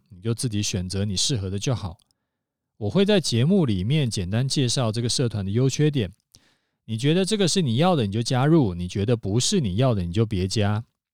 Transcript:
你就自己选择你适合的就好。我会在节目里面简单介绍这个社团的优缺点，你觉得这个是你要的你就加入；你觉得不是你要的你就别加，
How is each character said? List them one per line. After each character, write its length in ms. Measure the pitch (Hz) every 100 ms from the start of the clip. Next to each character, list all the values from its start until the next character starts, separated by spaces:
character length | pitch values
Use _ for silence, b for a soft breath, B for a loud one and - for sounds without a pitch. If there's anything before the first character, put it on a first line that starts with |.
| _
你 100 | 90
就 140 | 110
自 140 | 113 123
己 120 | 104
选 280 | 104 95 90
择 160 | 98
你 120 | 104 90
适 200 | - 120
合 120 | 95
的 100 | 98
就 160 | 143
好。 220 | 110 92 - _ _ _ _ _ _ _ -
我 140 | 104
会 140 | 190
在 160 | 202 202
节 240 | - 113
目 220 | 147 202 131
里 180 | 92
面 260 | 104 156 123
简 180 | 104 90
单 180 | 113 135
介 220 | 151 123
绍 220 | 139 113
这 100 | 113
个 80 | 117
社 200 | - 120
团 160 | 104
的 60 | 98
优 200 | 113 131
缺 180 | - 151
点， 240 | 143 95 - _ b b b b b -
你 120 | 110
觉 160 | 139
得 100 | 175
这 120 | 185 214
个 100 | 175
是 160 | 196
你 140 | 139 113
要 180 | 185
的 100 | 156
你 80 | 101
就 80 | 110
加 260 | 113 127 147
入； 280 | 165 107
你 140 | 87 87
觉 180 | 101 104
得 100 | 117
不 220 | 95 117
是 220 | - 196
你 160 | 107 98
要 180 | 131
的 80 | 101
你 100 | 85
就 140 | 98 110
别 200 | 92 95
加， 380 | 107 101 104 - _ _